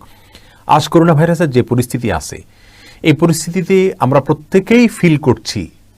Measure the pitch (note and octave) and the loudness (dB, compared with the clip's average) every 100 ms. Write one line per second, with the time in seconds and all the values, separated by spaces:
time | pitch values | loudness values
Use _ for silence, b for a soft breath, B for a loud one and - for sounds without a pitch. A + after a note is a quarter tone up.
0 | b b b b b b - D3 - E3+ | b b b b b b -2 -2 2 2
1 | E3 D3 E3 E3 E3+ B2 A#2 B2 B2 B2 | 4 2 2 0 0 0 0 -2 -2 -4
2 | A#2+ E2 - - - b b b b b | -4 -6 -8 -16 -20 b b b b b
3 | - C#3 E3 D#3+ - F3+ E3+ F#3+ F#3 F#3 | -2 2 0 0 -4 -6 0 0 0 -2
4 | B2 C#3 - D3+ - F#3+ F#3+ A#3 A#3+ - | -2 0 0 -4 -2 -2 2 2 2 2
5 | E3+ D3 C#3 A2+ - G#2+ D#2+ - _ | 0 2 0 -2 -4 -10 -10 -14 _